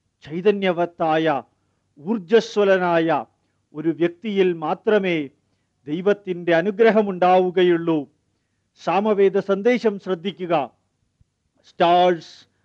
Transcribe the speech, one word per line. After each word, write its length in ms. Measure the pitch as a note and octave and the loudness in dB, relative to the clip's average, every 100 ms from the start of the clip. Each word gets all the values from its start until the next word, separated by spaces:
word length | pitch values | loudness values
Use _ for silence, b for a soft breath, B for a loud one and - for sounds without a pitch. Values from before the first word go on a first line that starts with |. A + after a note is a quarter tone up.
| _ _ C#3+ | _ _ -14
ചൈതന്യവത്തായ, 1000 | E3 F#3+ G3+ F#3+ E3+ F3 - D#3+ D#3+ D#3+ C#3 - _ _ _ _ _ | -4 0 0 0 -2 -4 -4 -2 0 0 -2 -6 _ _ _ _ _
ഊർജ്ജസ്വലനായ 1080 | D3+ A3+ E3 A3+ A3+ G#3 G3+ F#3+ F3+ E3+ E3 C#3+ A2 _ _ _ _ | -8 -8 0 0 2 0 2 2 2 0 0 -2 -4 _ _ _ _
ഒരു 160 | D3 D#3+ C#3+ | -8 -4 -2
വ്യക്തിയിൽ 520 | E3+ E3+ A3+ G3 F#3 E3+ D3+ | -2 -4 -6 0 0 -2 -6
മാത്രമേ 520 | F#3 A3+ G#3+ F#3+ E3 C#3 _ _ _ _ _ - | -6 0 0 0 -4 -6 _ _ _ _ _ -10
ദൈവത്തിൻ്റെ 640 | D#3+ F#3+ G3+ F#3+ F3 F3 E3 | -4 -2 -2 -4 -8 -2 0
അനുഗ്രഹമുണ്ടാവുകയുള്ളൂ. 1400 | F#3+ G3 A3+ G#3 G3+ F3+ F3+ F#3 F#3 F3+ F3+ E3+ E3+ D#3+ C3 _ _ _ _ _ _ _ | 0 2 2 2 0 0 4 4 2 2 2 2 0 -2 -4 _ _ _ _ _ _ _
സാമവേദ 560 | - F3+ G#3+ G3+ G3 G3 F#3+ | -4 -2 0 2 2 2 -2
സന്ദേശം 480 | G3 A3+ B3 A3+ G3+ | -2 0 0 0 -4
ശ്രദ്ധിക്കുക. 500 | F#3+ F3+ F#3+ F3 F3+ E3 B2 _ _ _ _ _ _ _ _ _ _ | -6 -6 -6 -8 -2 -2 -2 _ _ _ _ _ _ _ _ _ _
"Stars 580 | - E3+ F3 F3+ E3+ - - _ _ | -2 2 4 4 0 -6 -20 _ _